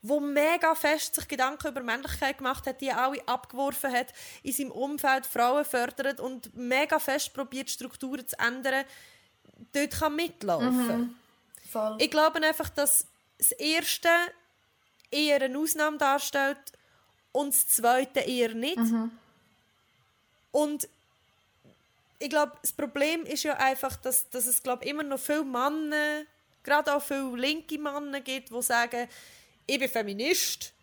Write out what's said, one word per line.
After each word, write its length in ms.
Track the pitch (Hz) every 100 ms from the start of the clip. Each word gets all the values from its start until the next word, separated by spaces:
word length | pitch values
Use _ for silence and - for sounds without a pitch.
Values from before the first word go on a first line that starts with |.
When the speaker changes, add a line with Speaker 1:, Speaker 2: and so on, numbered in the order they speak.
Speaker 1:
wo 160 | 214 294
mega 540 | 285 285 302 339 330
fest 400 | 320 294 302 -
sich 140 | - -
Gedanken 400 | 269 262 294 311
über 120 | 269
Männlichkeit 560 | 247 233 277 - 269 277
gemacht 280 | 262 269 -
hat, 140 | 262
die 100 | 269
alle 360 | 226 262 285 -
abgeworfen 640 | 247 - 247 277 269 277
hat, 200 | 247 254 - - -
in 100 | -
seinem 200 | 262 277
Umfeld 520 | - 269 294 285 269 -
Frauen 380 | - 240 262
fördert 540 | - 247 240 - 269 277
und 340 | 254 262 220 -
mega 420 | 247 262 302 311
fest 340 | - 277 -
probiert, 380 | - 269 254 269
Strukturen 560 | - - - 262 277 247
zu 100 | -
ändern, 460 | 233 247 262 262 269 - - - _ _ _ _ -
dort 200 | 285 294
kann 240 | - 311 294
mitlaufen. 680 | 339 - 202 175 247 254 240 233
Speaker 2:
Mhm. 160 | 240 - _ _ _ - -
Voll. 260 | 226 214 214
Speaker 1:
Ich 100 | 302
glaube 320 | 302 311 320
einfach, 240 | 311 311 311
dass 360 | - 285 - - _ _ _
das 140 | -
Erste 560 | - 294 320 330 - 339 339 349 - _ _ _ _ _ _ _
eher 300 | 285 302 285
eine 160 | 269 262
Ausnahme 400 | 311 311 302 302
darstellt 600 | 285 277 - 285 277 285 - _ _ _ _ _ _
und 240 | 254 285
das 140 | 285 -
Zweite 520 | - 233 254 269 -
eher 340 | - 254 233
nicht. 220 | 226 254 330
Speaker 2:
Mhm. 320 | 226 226 226 - _ _ _ _ _ _ _ _ _ _ _ _ _
Speaker 1:
Und 380 | 277 302 294 - _ _ _ _ _ _ _ - _ _ _ _ _
ich 100 | 294
glaube, 240 | 302 294 294
das 120 | -
Problem 520 | - 294 285 285 330
ist 180 | - 294
ja 100 | 311 277
einfach, 400 | 269 262 262 -
dass, 320 | 254 254 -
dass 160 | 254 247
es, 160 | 247
glaub, 220 | 262 247
immer 180 | - 294
noch 160 | 294 269
viele 260 | - 302
Männer, 760 | 277 247 269 302 311 302 302 302 302 _ _ _
gerade 320 | - 285 302
auch 80 | 285
viele 340 | 285 277 269 240
linke 420 | 262 311 - 302
Männer 420 | 302 285 294 277
gibt, 300 | 269 254 -
die 120 | 233
sagen, 460 | 247 240 240 240 240 - - - - _ -
ich 120 | 277
bin 100 | 254
Feminist. 840 | 233 208 202 262 359 - - - _